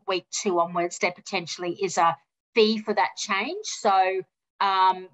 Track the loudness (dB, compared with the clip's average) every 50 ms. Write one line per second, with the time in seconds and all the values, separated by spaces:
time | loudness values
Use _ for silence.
0 | _ -4 -4 -4 -4 _ -8 -4 -2 0 2 2 2 0 0 -2 -2 -2 -2 -2
1 | -2 -2 -2 -4 -10 -6 -6 -6 -6 -6 -8 -8 -6 -6 -6 -4 -4 -4 0 2
2 | 2 2 2 -2 _ _ _ _ _ _ 4 4 6 6 4 0 -2 -4 -2 0
3 | -2 -2 -2 -6 -6 -4 -2 -2 -4 -4 -6 -8 -8 -10 -8 -2 0 2 4 4
4 | 4 2 0 -4 -6 _ _ _ _ _ _ -2 -2 0 2 4 4 4 2 0
5 | -4 -10